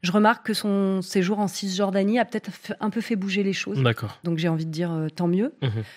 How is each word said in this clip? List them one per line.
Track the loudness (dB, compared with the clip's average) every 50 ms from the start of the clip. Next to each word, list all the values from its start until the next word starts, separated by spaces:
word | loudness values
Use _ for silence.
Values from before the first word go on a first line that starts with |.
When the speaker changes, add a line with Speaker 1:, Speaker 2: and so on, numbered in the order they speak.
| -4
Speaker 1:
Je | 2 2
remarque | 4 6 6 4 2 0
que | -4 -4
son | -2 0 0 0 2 2 2 0 -2 -2
séjour | 0 0 2 2 2 2 0
en | 0 -2
Cisjordanie | -2 -4 -6 -6 -2 0 0 2 2 2 2 2 2 2
a | 0
peut-être | 0 -2 -8 -8 -8
f-, | -14 -14 -10 -12 -8 -4
un | -4 -2
peu | -2 -2 -2
fait | -2 -2
bouger | -2 -2 -2 0 0 0
les | 0 0
choses. | -2 -4 -4 0 2 4
Speaker 2:
D'accord. | 4 4 2 -2 -8 -10 -8 -4
Speaker 1:
Donc | -4 -2 0
j'ai | 0 0
envie | 0 0 -2
de | -4
dire, | -4 -4 -4 -2 -2
euh, | -2 -4 -4
tant | -4 -2 0 0
mieux. | 2 2 0 -2 -4 _
Speaker 2:
Mhm. | -4 -2 -2 -2 -6 -8 -12